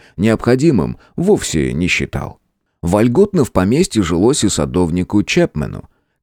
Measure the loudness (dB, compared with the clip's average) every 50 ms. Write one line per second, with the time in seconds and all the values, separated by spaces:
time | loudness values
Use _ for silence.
0 | _ _ _ -2 0 0 0 0 2 0 2 2 2 2 2 2 0 -2 -6 -10
1 | _ _ _ -2 0 2 2 0 0 -2 -2 -2 -2 -2 -2 -2 -2 -2 -2 -2
2 | -4 -6 -8 -8 -10 -10 -14 _ _ _ _ _ _ _ _ _ -4 0 2 2
3 | 2 4 4 2 2 2 2 0 0 0 0 0 0 2 2 0 0 0 0 -2
4 | 0 0 0 2 2 2 2 2 0 -2 0 -2 -2 -2 0 -2 0 0 -2 -2
5 | -2 0 0 -2 0 0 0 0 0 0 -2 -6 -10 -10 -10 -14 -16 -18 _ _
6 | _ _ _ _